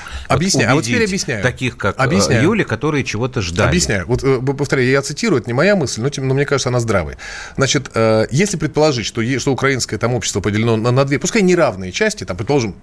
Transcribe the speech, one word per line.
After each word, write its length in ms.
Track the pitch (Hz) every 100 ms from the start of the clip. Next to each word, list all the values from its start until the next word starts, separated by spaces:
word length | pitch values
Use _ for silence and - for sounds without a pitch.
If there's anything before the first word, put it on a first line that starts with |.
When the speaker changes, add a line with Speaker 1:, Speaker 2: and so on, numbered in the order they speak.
| - - -
Speaker 1:
Объясняю. 420 | 131 185 143 110
А 40 |
вот 100 | 135
теперь 160 | 120 233
Speaker 2:
убедить 100 | 220
Speaker 1:
объясняю. 320 | 190 - 110
Speaker 2:
таких, 340 | 98 120 127 -
как, 220 | 101 90
э, 40 |
Speaker 1:
Объясняю. 420 | 131 180 190 120
Speaker 2:
Юля, 200 | 151 220
которые 400 | 156 113 147 151
чего-то 380 | 120 104 127 123
ждали. 260 | 87 87 92
Speaker 1:
Объясняю. 380 | 175 - 104 85
Вот, 180 | 123
э, 140 | 127 131
б-, 160 | 131
повторяю, 340 | 139 143 143 123
я 140 | 139
цитирую, 400 | 139 147 233 147
это 80 | 117
не 20 |
моя 240 | 120 180 202
мысль, 240 | 127 -
но, 80 | 123
тем, 180 | 147 131
но 60 |
мне 140 | 131 143
кажется, 240 | 139 131
она 100 | 123
здравая. 380 | 113 98 76 - - - - -
Значит, 320 | 139 147 127
э, 340 | - 113 110 110
если 260 | 131 202 160
предположить, 480 | 151 - 156 127
что 160 | 101 -
е-, 180 | 113 131
что 140 | 143
украинское 460 | 127 135 135 - 107
там 160 | 117
общество 260 | 123 - 104
поделено 380 | 107 104 117 110
на, 140 | 113
на 120 | 123
две, 140 | 139 139
пускай 240 | 175 170
неравные 500 | 185 180 147 95 92
части, 320 | - 220 -
там, 140 | 92 90
предположим, 360 | 101 147 113 -